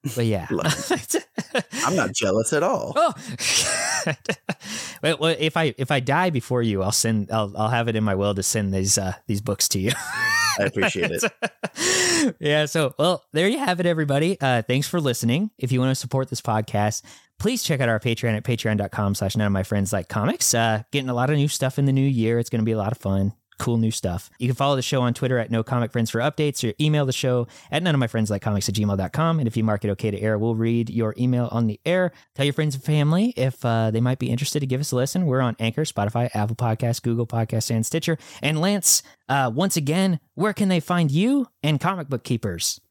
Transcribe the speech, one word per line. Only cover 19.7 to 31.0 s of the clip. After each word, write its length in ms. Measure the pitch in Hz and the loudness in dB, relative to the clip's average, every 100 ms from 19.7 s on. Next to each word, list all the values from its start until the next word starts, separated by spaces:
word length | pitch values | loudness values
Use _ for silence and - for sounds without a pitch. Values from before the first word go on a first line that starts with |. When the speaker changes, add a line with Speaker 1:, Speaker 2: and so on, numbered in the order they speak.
| 104 98 | 0 0
Speaker 1:
like 180 | 101 85 | -2 -2
comics. 420 | 110 107 349 - | -2 0 0 2
Uh, 300 | 117 113 107 - | 2 2 0 -2
getting 160 | 143 131 | -4 -2
a 60 | |
lot 160 | 120 131 | 0 2
of 60 | 147 | 2
new 120 | 143 | 0
stuff 300 | - 131 - | 0 -2 2
in 80 | 139 | 2
the 60 | |
new 140 | 135 139 | 4 2
year. 320 | 127 113 117 | 2 2 2
It's 120 | 117 | 0
gonna 120 | 117 | 0
be 100 | 110 | 0
a 60 | 110 | 0
lot 140 | 101 | -2
of 60 | 117 | -2
fun. 340 | 98 98 98 - _ - | 0 2 0 -2 _ -6
Cool 180 | - 117 | 0 2
new 140 | 110 | 2
stuff. 400 | - 95 87 - _ | 0 -4 -4 -10 _
You 100 | 123 | -2
can 80 | 123 | 0
follow 180 | 139 | 0
the 60 | 135 | 0
show 220 | 123 139 | 0 0
on 100 | 123 | 0
Twitter 260 | 120 131 127 | 0 0 0
at 120 | 104 | 0
No 120 | 113 | -2
Comic 300 | 110 123 117 | 0 -2 0
Friends 160 | 123 113 | -2 -2
for 120 | 117 | 0
updates, 460 | 135 - 151 - 117 | -2 0 -2 0 -4
or 60 | - | 0
email 240 | 151 151 | 2 2
the 80 | 135 | 0
show 340 | - 131 123 120 - - | 0 0 0 -2 -10 -6
at 120 | 151 | -2
none 120 | 180 | 0
of 40 | 143 | 2
my 80 | 117 | 2
friends 240 | 117 107 | 0 0
like 100 | 101 | 0
comics 300 | 113 101 - | 0 -2 0
at 40 | |
gmail 220 | 104 104 98 | 0 0 0
dot 160 | 92 | -2
com. 260 | - 165 165 | 0 0 2
And 80 | 135 | 0
if 80 | |
you 80 | 113 | 0
mark 220 | 110 104 | 0 0
it 60 | 104 | 0
okay 200 | 98 110 | -2 -2
to 80 | 98 | -2
air, 200 | 107 107 | 0 0
we'll 160 | 113 | 0
read 340 | 113 113 117 113 | 0 0 0 0
your 260 | 113 | -2